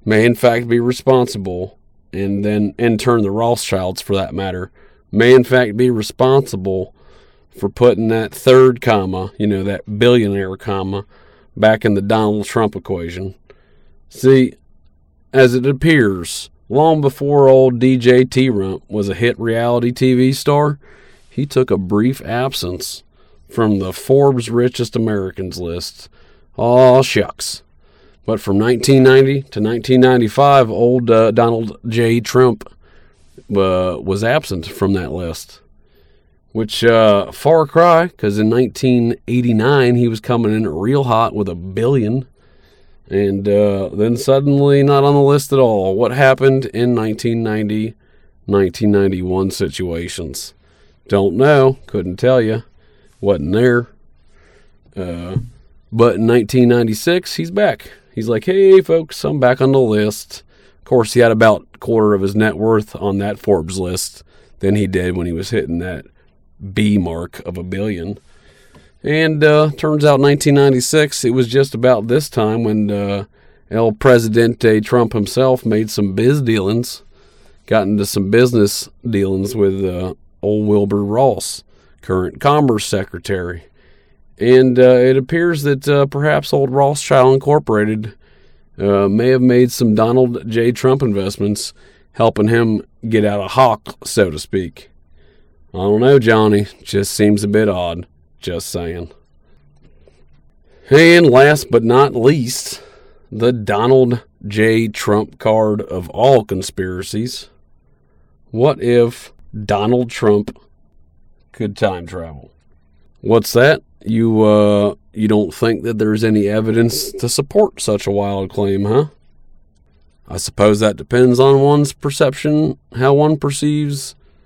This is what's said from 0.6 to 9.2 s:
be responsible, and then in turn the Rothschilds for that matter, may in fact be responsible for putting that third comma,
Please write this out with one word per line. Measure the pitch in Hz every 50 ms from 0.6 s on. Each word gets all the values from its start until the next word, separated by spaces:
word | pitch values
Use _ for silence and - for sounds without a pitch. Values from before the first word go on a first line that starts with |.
| 120 117
be | 117 120
responsible, | 117 123 123 - - 131 131 127 123 120 - 110 95 95 90 90 92 95 - _ _ _ _ _ _ _
and | - 92 98 98 101 101 101
then | 104 104 104 104 101 - -
in | 117 117 113 107
turn | - 127 120 117
the | 107 98
Rothschilds | 98 107 117 117 120 110 - - 117 95 92 92 92 -
for | - - 101
that | 98 95 - -
matter, | 90 98 95 92 90 90 - _ _ _ _ _ _ _ _ -
may | 104 117 120 127
in | 131 120
fact | - 127 127 123 110 101 113
be | 123 127
responsible | 120 110 104 - - - 123 131 135 139 139 - - 98 92 98 95 95 90 - _ _ _ _ - _ _ _ _ _ _ _ - -
for | - 101
putting | - - 123 123 110 90 113 110
that | 113 113 110 101 -
third | - - 135 127 127 131 131 123 120
comma, | - 120 110 101 95 92 92 92